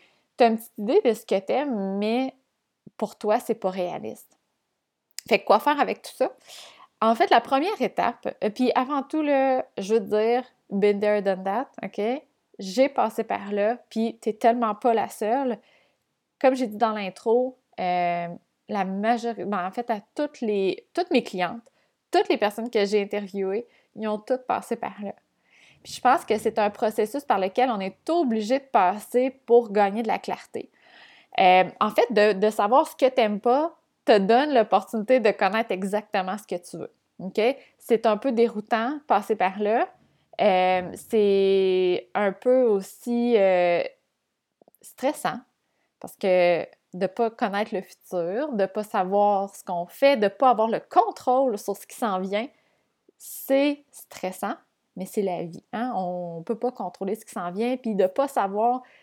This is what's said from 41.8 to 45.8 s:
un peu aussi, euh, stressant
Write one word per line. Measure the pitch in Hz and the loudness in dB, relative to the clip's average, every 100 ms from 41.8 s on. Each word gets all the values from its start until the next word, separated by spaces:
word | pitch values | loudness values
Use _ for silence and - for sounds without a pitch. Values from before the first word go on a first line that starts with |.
| 180 180 - | 2 0 -4
un | - 202 | -2 -2
peu | 190 254 254 | -2 2 4
aussi, | 240 196 190 - 240 240 240 226 | 4 2 -2 -10 -4 -2 2 4
euh, | 190 180 175 175 - - _ _ _ _ _ _ _ _ | 4 4 2 0 -2 -10 _ _ _ _ _ _ _ _
stressant | - - 262 302 165 233 - _ _ _ | -20 -6 -4 -2 -4 -6 -12 _ _ _